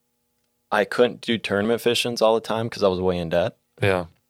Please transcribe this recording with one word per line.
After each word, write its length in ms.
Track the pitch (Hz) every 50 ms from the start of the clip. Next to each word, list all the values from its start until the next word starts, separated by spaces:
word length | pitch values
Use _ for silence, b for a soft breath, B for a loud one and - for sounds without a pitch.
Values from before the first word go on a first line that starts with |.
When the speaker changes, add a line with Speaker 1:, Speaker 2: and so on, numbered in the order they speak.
| _ _ _ _ _ _ _ _ _ _ _ _ _ -
Speaker 1:
I 120 | - 104 101
couldn't 340 | - - - 123 117 87 -
do 160 | - - 117
tournament 460 | 101 - - 98 101 101 113 117 110
fishings 400 | - 120 120 - - 123 120 113
all 120 | 110 110 113
the 60 | 113
time 300 | 110 - 110 113 117 117
'cause 120 | - -
I 60 | 101 98
was 120 | 92 90
way 180 | 92 92 90 87
in 100 | 87 82
debt. 280 | 82 85 87 120 - _ _ _ _ -
Speaker 2:
Yeah. 240 | - 101 95 90 85 82 _ _ _ _